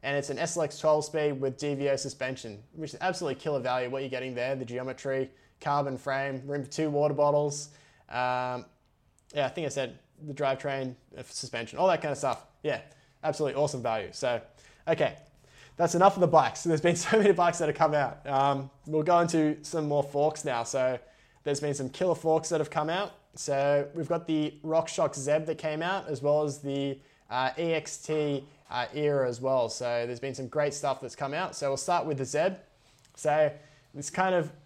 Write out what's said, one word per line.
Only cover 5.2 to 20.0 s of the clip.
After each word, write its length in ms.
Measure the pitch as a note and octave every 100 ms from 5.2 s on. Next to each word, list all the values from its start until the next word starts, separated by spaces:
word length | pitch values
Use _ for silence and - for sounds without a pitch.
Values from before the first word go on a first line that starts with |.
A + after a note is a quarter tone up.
| C3+ - _ _
carbon 380 | D3+ C#3+ C#3 C3
frame, 460 | - C3+ C#3 C3+ C3+
room 180 | C#3+
for 80 | C3+
two 180 | - D#3
water 260 | C#3+ D3 C#3+
bottles. 540 | D3 D3 D3 C#3+ - - _ _ _
Um, 560 | B2 B2+ B2+ B2+ B2+ - _ _ _ _ _ _
yeah, 120 | D3 C3+
I 40 |
think 160 | - D3+
I 40 |
said 300 | C#3 B2+ - _ _ D3+
the 80 |
drivetrain, 640 | C#3 C#3 C3 D3 C3+ C3 B2 _ -
uh, 60 | -
suspension, 500 | - B2+ A#2 A#2 -
all 100 | F#3
that 140 | D#3+
kind 100 | D#3
of 60 | C#3
stuff. 280 | C#3 A#2+ - _
Yeah, 160 | D3+ A#2+ - - _ _
absolutely 380 | D#3 D3+ D3 B2
awesome 220 | D3 C#3
value. 260 | A#2 A2 F#2+
So, 300 | - B2+ A#2 - _ - - -
okay, 300 | D#3 C#3 - - _ _ - - -
that's 180 | E3+
enough 220 | E3+ G3 G3
of 60 |
the 60 | E3+
bikes. 360 | E3 B2 -
There's 160 | E3+ D#3
been 160 | F3 E3+
<laughs> 120 | -
so 80 | A3
many 160 | G3+
bikes 240 | F3+ F3 -
that 100 | D#3
have 80 | D3+
come 180 | D#3
out. 320 | D3+ C3 - C3+
Um, 440 | C3+ C#3 C3+ C3+ _ -
we'll 180 | D#3
go 160 | D#3 F3
into 380 | E3+ E3 D3+ D3+
some 240 | D3 E3+ D3+
more 160 | D3